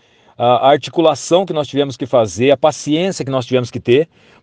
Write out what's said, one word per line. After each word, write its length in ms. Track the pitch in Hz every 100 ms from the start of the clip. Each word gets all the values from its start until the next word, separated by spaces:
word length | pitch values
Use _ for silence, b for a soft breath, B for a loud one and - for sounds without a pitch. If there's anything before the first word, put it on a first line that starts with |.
| b b b b
a, 300 | 120 120 131
a 20 |
articulação 760 | 147 - - 160 143 - 170
que 80 | 190
nós 160 | 160 143
tivemos 280 | 135 139 127
que 100 | 135
fazer, 440 | 127 110 90 131
a 60 | 135
paciência 680 | 156 143 - 151 190 175
que 60 | 135
nós 140 | 135
tivemos 260 | 123 127 120
que 80 | 123
ter 300 | - 127 165 b b b